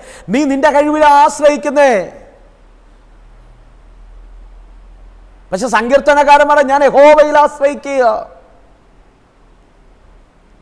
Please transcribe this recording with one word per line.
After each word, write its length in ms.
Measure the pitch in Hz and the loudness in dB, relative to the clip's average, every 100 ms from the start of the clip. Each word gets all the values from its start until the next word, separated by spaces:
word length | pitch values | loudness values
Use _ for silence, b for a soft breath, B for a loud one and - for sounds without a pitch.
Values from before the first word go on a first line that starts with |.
| B B - | B B -6
നീ 160 | 233 | -4
നിന്റെ 260 | 294 269 302 | -4 -2 0
കഴിവിലാ 380 | 285 294 302 294 | 0 -2 0 2
ആശ്രയിക്കുന്നേ. 840 | 285 294 294 294 294 294 277 277 214 160 - - - - _ _ _ _ _ _ _ - - - - - - - - - - - - - - - - - - - - - - - | 4 2 0 -2 -2 -4 0 0 0 -6 -16 -20 -20 -20 _ _ _ _ _ _ _ -20 -20 -20 -20 -20 -20 -20 -20 -20 -20 -20 -20 -20 -20 -20 -20 -20 -20 -20 -20 -20 -20 -14
പക്ഷെ 160 | 185 240 | -10 -4
സങ്കീർത്തനക്കാരൻ 800 | 214 233 277 285 285 285 285 285 | -4 0 -2 0 0 2 2 2
പറയും, 180 | 294 262 | 0 0
"ഞാൻ 160 | 277 | 0
യഹോവയിൽ 560 | 277 214 294 302 302 294 | 0 4 4 4 2 2
ആശ്രയിക്കുക." 920 | 294 294 277 269 285 277 240 214 - - _ _ _ _ _ _ _ _ _ _ _ _ _ _ _ _ _ _ _ _ _ _ | -2 -2 -4 -4 -8 -4 -2 -4 -10 -20 _ _ _ _ _ _ _ _ _ _ _ _ _ _ _ _ _ _ _ _ _ _